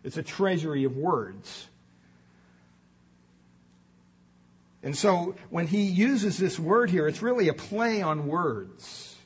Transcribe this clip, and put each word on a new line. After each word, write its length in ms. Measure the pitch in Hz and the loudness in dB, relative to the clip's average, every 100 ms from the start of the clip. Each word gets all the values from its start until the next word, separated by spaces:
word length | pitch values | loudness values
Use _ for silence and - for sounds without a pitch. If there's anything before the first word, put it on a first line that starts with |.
It's 140 | 131 160 | -8 -8
a 60 | |
treasury 600 | - - 196 180 156 143 135 | -10 0 2 2 0 0 0
of 100 | 127 | 0
words. 720 | 165 147 98 98 - - - _ _ _ _ _ _ _ _ _ _ _ _ _ _ _ _ _ _ _ _ _ _ _ _ _ _ _ _ _ _ _ | 0 0 -2 -12 -16 -18 -18 _ _ _ _ _ _ _ _ _ _ _ _ _ _ _ _ _ _ _ _ _ _ _ _ _ _ _ _ _ _ _
And 140 | 135 147 | -8 0
so 380 | 208 180 170 190 - | 2 2 0 -8 -6
when 180 | 170 165 | -4 0
he 160 | 202 | 2
uses 540 | 202 180 233 269 202 175 | 2 4 4 4 0 0
this 200 | 185 - | 0 0
word 320 | 160 220 233 | 2 4 4
here, 180 | 180 151 | 2 2
it's 140 | - | 0
really 280 | 226 247 175 | 0 2 2
a 40 | |
play 480 | - - 202 233 220 | 0 -6 -2 0 0
on 240 | 170 156 147 | 0 -2 0
words. 880 | 170 165 107 95 - - - - - | 0 0 -2 -10 -16 -18 -18 -18 -20